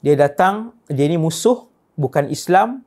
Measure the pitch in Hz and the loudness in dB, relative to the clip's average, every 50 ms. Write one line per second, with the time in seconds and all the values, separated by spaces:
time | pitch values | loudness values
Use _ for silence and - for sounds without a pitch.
0 | - 143 147 135 143 143 143 - 180 185 196 214 220 233 _ _ _ _ 151 131 | 2 2 4 4 4 2 2 0 0 0 0 -2 -8 -12 _ _ _ _ -2 -2
1 | 143 147 170 170 160 160 160 - - 220 247 240 - _ _ _ _ _ _ - | 0 0 0 0 0 -2 -4 0 0 0 0 0 -4 _ _ _ _ _ _ -6
2 | 143 127 - 147 143 - 147 - - - 180 185 214 233 254 269 - | -6 -2 -2 -2 -2 -2 -6 -8 -2 2 2 2 2 2 -4 -12 -16